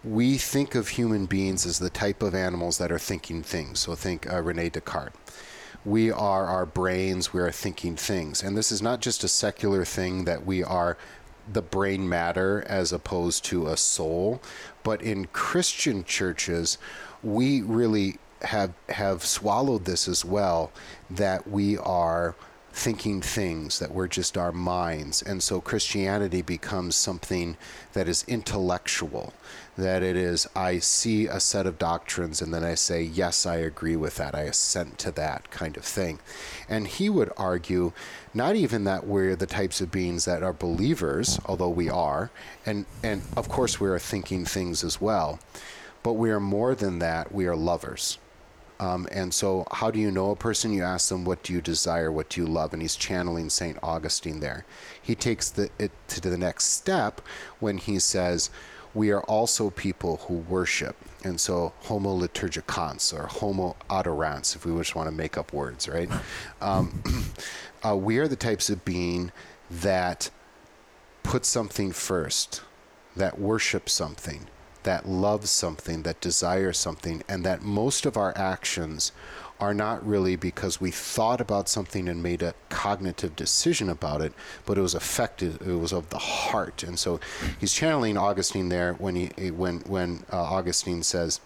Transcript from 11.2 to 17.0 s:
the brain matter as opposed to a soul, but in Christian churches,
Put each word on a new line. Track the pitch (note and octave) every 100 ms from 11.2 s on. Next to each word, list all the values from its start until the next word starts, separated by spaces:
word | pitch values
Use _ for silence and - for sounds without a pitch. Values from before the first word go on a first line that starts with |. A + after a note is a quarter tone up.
| - - -
the | G2
brain | E2 G2 G2 G2 F#2
matter | F2 E2+ F2+ F#2+ G#2 -
as | G2 F2
opposed | F2 - F2+ F2 -
to | - F2+ D#2
a | D#2+
soul, | - - D#2+ E2+ G2 B2 - - - -
but | A2 G#2+
in | A2 G2 F#2
Christian | - - F3 F3+ - D3+ G2+
churches, | E2+ - F#2 D#2+ - E2+ E2 - - -